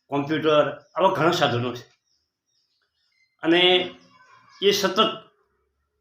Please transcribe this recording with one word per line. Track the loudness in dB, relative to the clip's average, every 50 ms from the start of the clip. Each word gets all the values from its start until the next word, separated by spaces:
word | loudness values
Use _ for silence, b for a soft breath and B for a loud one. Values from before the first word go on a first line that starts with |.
| _ -8
કોમ્પ્યુટર, | -6 -6 -4 -4 -4 -2 0 0 2 2 2 0 -4 -12 _ _ -4
આવા | 0 0 0 2
ઘણા | 2 0 0
સાધનો | 0 0 0 0 0 -2 -4 -6 -8
છે, | -10 -16 _ _ _ _ _ _ _ _ _ _ _ _ _ _ _ _ _ _ _ _ _ _ _ _ _ _ _ _ _ _ _
અને | 0 2 2 4 4 4 4 2 0 -4 -12 -18 _ _ _ _ _ _ _ -20 _ _ _ -2
એ | 0 0
સતત | 0 0 0 -2 0 0 0 -2 -2 -10 -16 _ _ _ _ _ _ _ _ _ _ _ _ _ _ _